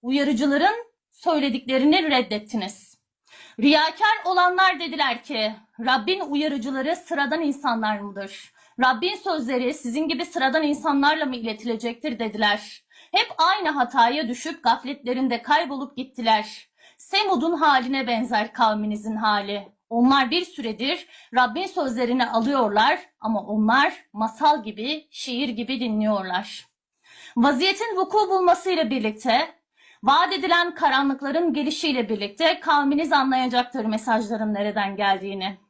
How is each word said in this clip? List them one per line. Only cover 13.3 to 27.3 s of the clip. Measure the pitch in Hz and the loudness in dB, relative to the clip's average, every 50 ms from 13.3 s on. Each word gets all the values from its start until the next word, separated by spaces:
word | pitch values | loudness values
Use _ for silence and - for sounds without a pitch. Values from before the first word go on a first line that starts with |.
| - - | 0 0
aynı | 320 349 381 415 381 311 | 2 2 2 2 0 -2
hataya | 302 285 247 240 - 269 233 233 262 302 311 220 | 0 0 -2 0 4 4 4 4 4 0 -2 -4
düşüp | 247 240 - 311 339 - _ | -6 -6 -8 -10 -10 -2 _
gafletlerinde | 233 233 - - 254 285 285 269 233 254 247 269 262 233 233 240 | 0 0 0 -2 -10 -10 -8 -4 -4 -2 0 0 0 0 -2 0
kaybolup | - 294 311 339 277 277 269 277 277 - | 2 2 2 2 0 -6 -8 -10 -10 -10
gittiler. | - 254 - _ - 226 226 220 214 208 - - - - _ _ _ _ _ _ _ | -12 -12 -12 _ -4 0 2 2 2 2 -4 -12 -18 -20 _ _ _ _ _ _ _
Semud'un | - - - 392 427 392 359 262 254 330 349 | -14 -2 0 0 2 2 2 2 2 0 0
haline | 294 302 302 285 262 247 254 269 269 269 | 2 4 4 4 4 2 0 -2 -2 0
benzer | 220 240 220 240 240 233 214 214 220 - | 0 -2 -2 -2 0 0 -2 -2 -2 0
kavminizin | - 254 220 214 214 214 214 214 214 208 220 220 | 2 2 2 2 0 -2 -4 -4 -6 -6 -6 -6
hali. | 214 220 214 208 202 202 196 202 202 196 - _ _ _ _ | -2 0 0 0 0 -2 -4 -6 -8 -8 -12 _ _ _ _
Onlar | 226 233 247 254 269 277 262 240 | 0 4 4 6 6 4 2 2
bir | 254 349 359 | 0 -2 -2
süredir | - - - 254 226 214 - 233 277 339 349 - _ - - - _ - | -4 -10 -8 -8 -8 -6 -4 -4 -4 -4 -4 -6 _ -20 -20 -20 _ 2
Rabbin | 254 254 240 214 - 370 | 2 2 2 2 -4 -6
sözlerini | 370 - 359 302 262 233 226 254 233 240 262 247 | -4 -4 -4 -4 -2 -2 -2 0 0 2 0 0
alıyorlar | 233 - 226 233 247 285 262 240 214 202 208 214 262 302 - - _ _ _ | 0 0 0 0 2 2 2 2 2 2 4 4 4 2 0 -4 _ _ _
ama | - 220 226 202 196 | -4 -2 -2 -2 -2
onlar | 190 208 214 214 214 233 262 285 339 - - - _ _ | -2 -2 0 2 4 4 4 4 2 0 -6 -20 _ _
masal | 208 220 226 - - 285 302 294 294 208 | -6 -6 -6 -4 2 4 4 4 4 0
gibi, | 214 196 185 220 262 302 311 - _ | -8 -10 -8 -6 -6 -6 -6 -8 _
şiir | _ - - - 247 240 277 269 | _ -14 -10 -8 -4 -4 -4 -4
gibi | 226 208 240 226 262 240 | -4 -6 -6 -6 -4 -4
dinliyorlar. | 240 240 214 208 214 214 214 202 190 185 180 185 208 - - - - _ _ _ _ _ _ _ _ _ - - - - | -2 -2 -2 0 2 2 0 0 -2 -2 -4 -4 -4 -6 -14 -18 -18 _ _ _ _ _ _ _ _ _ -20 -20 -20 -8